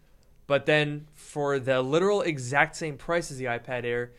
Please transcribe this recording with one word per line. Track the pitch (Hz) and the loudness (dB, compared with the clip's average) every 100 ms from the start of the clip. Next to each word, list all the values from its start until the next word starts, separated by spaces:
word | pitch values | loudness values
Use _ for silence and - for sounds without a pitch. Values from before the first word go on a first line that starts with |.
| _ - _ _ - | _ -20 _ _ 0
but | 139 139 | 0 4
then | 151 147 147 151 | 2 2 -4 -10
for | - - 151 143 139 | -20 -12 -4 0 0
the | 123 131 | 2 2
literal | 131 151 190 208 | 2 2 4 2
exact | 170 147 123 139 156 - | 0 -2 0 2 2 0
same | 160 143 | -8 -8
price | - 170 160 | -2 -2 -2
as | 135 | -6
the | 127 | -4
iPad | 120 120 127 120 | -4 -6 -6 -4
Air, | 120 123 | -4 -4